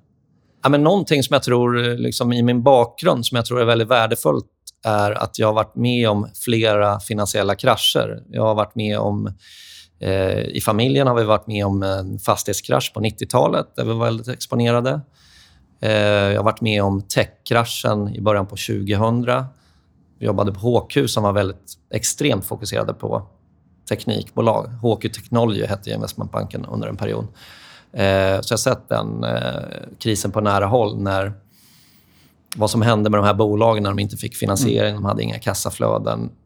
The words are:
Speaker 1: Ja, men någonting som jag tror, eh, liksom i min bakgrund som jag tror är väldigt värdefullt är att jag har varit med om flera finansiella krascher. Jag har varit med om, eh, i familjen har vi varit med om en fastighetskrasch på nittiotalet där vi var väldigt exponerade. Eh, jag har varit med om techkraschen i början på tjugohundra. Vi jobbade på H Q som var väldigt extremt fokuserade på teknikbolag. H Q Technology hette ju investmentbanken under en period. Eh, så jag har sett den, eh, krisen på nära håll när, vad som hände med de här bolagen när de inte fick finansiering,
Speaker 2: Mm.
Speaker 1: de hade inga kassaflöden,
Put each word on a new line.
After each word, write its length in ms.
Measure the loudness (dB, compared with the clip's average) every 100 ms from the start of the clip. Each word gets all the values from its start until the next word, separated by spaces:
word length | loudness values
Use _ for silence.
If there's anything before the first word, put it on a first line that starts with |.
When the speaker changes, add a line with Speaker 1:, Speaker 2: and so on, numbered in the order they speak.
| _ _ _ _ _ _
Speaker 1:
Ja, 60 | 2
men 140 | 4
någonting 400 | 4 4 2 0
som 120 | 2
jag 80 | 0
tror, 460 | 2 2 2 2 0
eh, 80 | -2
liksom 360 | -4 -2 0
i 100 | 2
min 200 | 2 4
bakgrund 640 | 6 6 4 0 0 0 0
som 100 | -2
jag 80 | -2
tror 140 | 0
är 40 |
väldigt 240 | 2 2 4
värdefullt 580 | 2 2 0 0 -2 -4 _ -20 _
är 260 | -2 0 0 0
att 160 | -4 0
jag 80 | 0
har 80 |
varit 200 | 2 -2 -2
med 320 | -2 2 2
om 180 | 0 -2 -8
flera 560 | -2 0 2 2 2 0
finansiella 540 | -4 -4 -2 0 0
krascher. 680 | 0 2 2 2 0 -2 -6 -10
Jag 120 | -2
har 120 | 0
varit 200 | 2 -2
med 240 | -2 -2 -2
om, 280 | -2 -2 -6 -10 -18 -20 -20 -20 -20 _
eh, 380 | -4 0 0 0
i 220 | -2 -4
familjen 420 | 0 2 2 4 2
har 80 |
vi 100 | 2
varit 220 | 2 2 0
med 200 | -2 0
om 160 | 0
en 360 | 0 -2 -4 -8
fastighetskrasch 760 | -2 -2 0 -6 0 -2 -2
på 60 | -4
nittiotalet 680 | -4 -4 -2 2 2 0 -4 -6
där 80 |
vi 80 | -4
var 120 | 0
väldigt 240 | -2 -2 -8
exponerade. 720 | -12 -6 0 2 2 2 -2 -6 _ _ -20 -20 _ _ _
Eh, 120 | 0
jag 440 | 2 4 4 2 2
har 80 |
varit 160 | 0 0
med 220 | 0 2
om 200 | 2 0
techkraschen 1120 | -2 -2 -2 -4 -2 0 0 -2 -2 -2 -2
i 60 | -2
början 260 | 0 0 0
på 100 | -6
tjugohundra. 920 | -6 -4 -2 0 2 0 0 -2 -2 -12 _ _ _ _ _ _
Vi 80 | -2
jobbade 260 | 0 0
på 80 | -2
H 200 | 0 0
Q 280 | 2 0 0
som 140 | 0
var 100 | 2
väldigt 420 | 2 0 -4 -16 -20 _
extremt 500 | -4 -4 -2 0 0 -2
fokuserade 480 | -8 -6 -4 -4
på 320 | -4 -4 -6 -6 _ _ _ _ _ -6
teknikbolag. 800 | -6 -4 -4 -4 0 2 2 -2 -4
H 140 | -2 -2
Q 120 | -4
Technology 580 | -10 -2 0 2 0 -2
hette 220 | -4 -6
ju 40 | -8
investmentbanken 680 | -6 -8 -8 -6 -6 -10
under 240 | -8 -8 -8
en 80 | -6
period. 280 | -6 -6 -8 -14 -20 -20 -20 -20 _
Eh, 480 | 0 2 4 4 0
så 120 | 0
jag 40 | 0
har 0 |
sett 320 | 0 -2 -2
den, 360 | -2 -2 -4
eh, 280 | -4 -2 -4 -6 -10 -14 -16 -6
krisen 340 | -2 -2 -2
på 80 | 0
nära 260 | 2 4 4
håll 320 | 4 2 0
när, 300 | -2 0 -2 -6 _ _ _ _ _ _ _ _ _ _ _ -2
vad 140 | 0
som 120 | 2
hände 280 | 4 4 4
med 80 | 4
de 60 | 4
här 80 |
bolagen 480 | 4 2 4 4 2
när 80 | 0
de 80 | -2
inte 180 | -4 -4
fick 200 | -10 -4
finansiering, 540 | -2 0 2 2 0
Speaker 2:
Mm. 120 | -2
Speaker 1:
de 20 |
hade 180 | -2 -2
inga 160 | -2 -4
kassaflöden, 920 | -4 -2 -4 -2 0 0 -2 -4 -6 -10